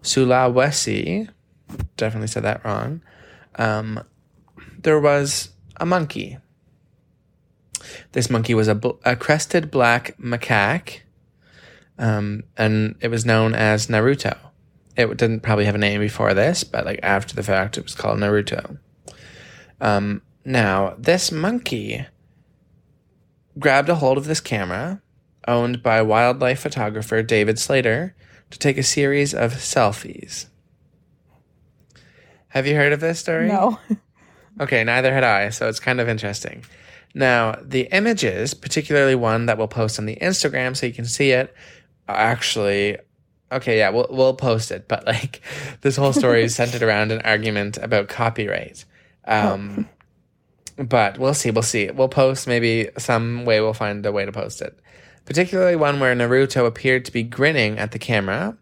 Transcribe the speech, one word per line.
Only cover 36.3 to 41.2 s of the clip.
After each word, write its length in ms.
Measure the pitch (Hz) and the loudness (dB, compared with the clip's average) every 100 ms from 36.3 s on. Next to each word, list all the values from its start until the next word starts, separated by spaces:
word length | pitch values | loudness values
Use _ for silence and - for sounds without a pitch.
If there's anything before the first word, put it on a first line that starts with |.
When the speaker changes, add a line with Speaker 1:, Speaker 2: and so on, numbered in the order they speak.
| 101 - - - - - - _ | -8 -12 -14 -20 -20 -20 -20 _
Speaker 1:
Now, 420 | - 131 120 113 - | 0 2 4 2 -2
the 200 | 131 131 120 | -4 -2 0
images, 600 | 190 220 214 117 98 117 | 0 0 0 0 -2 -6
particularly 600 | - - - 147 147 135 | -6 -4 -4 0 2 4
one 320 | 131 113 113 117 | 2 2 2 0
that 100 | 110 | 0
we'll 120 | 110 | -2
post 300 | 120 110 110 | -2 -2 -2
on 60 | |
the 120 | 107 - | -8 -4
Instagram 600 | 170 190 151 135 127 135 | -2 0 -2 -2 -4 -4
so 100 | 123 | -6
you 60 | |
can 140 | 117 117 | -6 -8
see 240 | - | 0